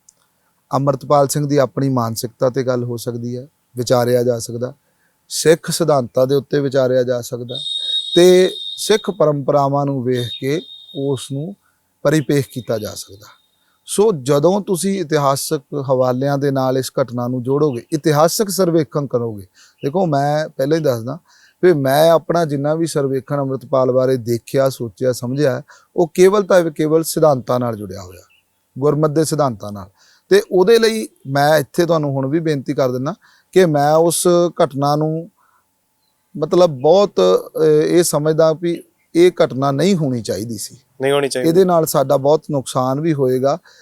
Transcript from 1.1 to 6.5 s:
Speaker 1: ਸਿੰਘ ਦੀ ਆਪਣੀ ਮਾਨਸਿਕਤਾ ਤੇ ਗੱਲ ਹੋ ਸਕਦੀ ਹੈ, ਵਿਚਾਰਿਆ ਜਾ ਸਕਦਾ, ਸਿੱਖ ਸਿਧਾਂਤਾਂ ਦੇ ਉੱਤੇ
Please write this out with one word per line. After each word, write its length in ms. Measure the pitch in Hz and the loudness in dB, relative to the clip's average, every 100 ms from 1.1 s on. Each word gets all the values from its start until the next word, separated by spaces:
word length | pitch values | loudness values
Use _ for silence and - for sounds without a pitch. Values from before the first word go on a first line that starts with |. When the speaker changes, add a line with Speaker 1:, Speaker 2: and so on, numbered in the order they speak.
| 147 139 | 2 2
Speaker 1:
ਸਿੰਘ 180 | 151 147 | 0 -2
ਦੀ 100 | 143 | 0
ਆਪਣੀ 320 | 131 - 139 | 0 -2 -2
ਮਾਨਸਿਕਤਾ 640 | 127 113 113 117 - 131 | 0 -2 -4 -8 -2 -2
ਤੇ 120 | 123 | -2
ਗੱਲ 220 | 127 123 | -2 -2
ਹੋ 120 | 123 120 | -4 -8
ਸਕਦੀ 400 | 127 120 120 123 | -8 -8 -8 -10
ਹੈ, 120 | 139 _ _ 123 | -14 _ _ -8
ਵਿਚਾਰਿਆ 460 | 120 127 120 123 | 0 2 2 0
ਜਾ 160 | 120 120 | 0 -2
ਸਕਦਾ, 360 | 113 117 123 - _ _ _ _ - | -4 -8 -10 -12 _ _ _ _ -14
ਸਿੱਖ 420 | - 156 165 - | -2 2 2 0
ਸਿਧਾਂਤਾਂ 560 | 160 156 147 120 - 131 | -4 0 0 0 0 2
ਦੇ 80 | |
ਉੱਤੇ 260 | 139 123 | 0 0